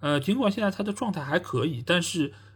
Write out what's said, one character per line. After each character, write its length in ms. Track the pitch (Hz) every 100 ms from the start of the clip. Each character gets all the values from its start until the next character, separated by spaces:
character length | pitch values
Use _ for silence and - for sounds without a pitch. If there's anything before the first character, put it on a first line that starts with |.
呃， 180 | 147 147
尽 180 | 190 254
管 140 | 208
现 100 | 226
在 80 | 202
他 140 | 190
的 80 | 202
状 180 | 202 226
态 140 | 165
还 160 | 139 170
可 260 | - 127 156
以， 160 | 123
但 200 | 131 175
是， 320 | 170 170 139 - -